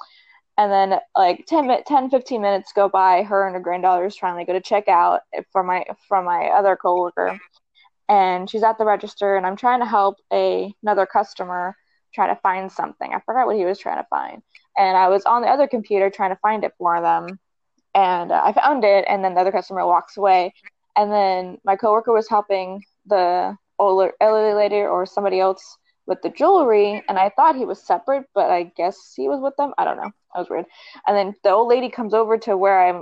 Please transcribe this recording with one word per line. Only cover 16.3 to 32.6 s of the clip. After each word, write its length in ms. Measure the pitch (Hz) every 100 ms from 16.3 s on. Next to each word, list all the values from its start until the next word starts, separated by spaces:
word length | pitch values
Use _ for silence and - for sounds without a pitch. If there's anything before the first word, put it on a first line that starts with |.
to 60 | 190
find 220 | 214 214
it 100 | - -
for 220 | 175 170
them. 380 | 170 165 170 190 _ _ _ _ _
And, 380 | 196 190 180 175
uh, 80 | 165
I 80 | 73
found 320 | 214 - 285
it, 200 | 208 196 -
and 160 | 196
then 100 | 190
the 60 | 180
other 120 | 185
customer 340 | 190 185 190 175
walks 300 | 175 - -
away. 380 | 202 185 180 - - _ _ -
And 140 | 208
then 460 | 208 196 185 185 180
my 120 | 196 196
coworker 360 | 220 214 226
was 160 | 226 220
helping 540 | 214 208 196 185 196 - _ _
the 500 | 202 180 180 185 202 _ _
older, 340 | 196 190 185 -
elderly 340 | 214 220 214
lady 220 | 208 202 208
or 240 | 202 175 190
somebody 340 | - 202 185
else 380 | 190 190 - - _ _ -
with 140 | 185
the 60 | -
jewelry, 720 | - 302 381 277 214 208 208 -
and 100 | 190
I 120 | 196
thought 260 | - 320 269
he 80 |
was 180 | 202 196
separate, 440 | - 180 220 269 269
but 160 | 202 165
I 140 | 180 175 -
guess 380 | 170 196 - -
he 120 | 262
was 120 | 277
with 160 | 269 269
them. 160 | 285 -
I 60 |
don't 120 | - -
know. 140 | 214 - _
That 60 | -
was 100 | 175
weird. 160 | 165 175 - - - -
And 100 | 202
then 180 | 196 208
the 60 | 202
old 160 | 190 240
lady 200 | 240 254
comes 220 | 233 220
over 220 | 214 220 220
to 180 | 226
where 220 | 196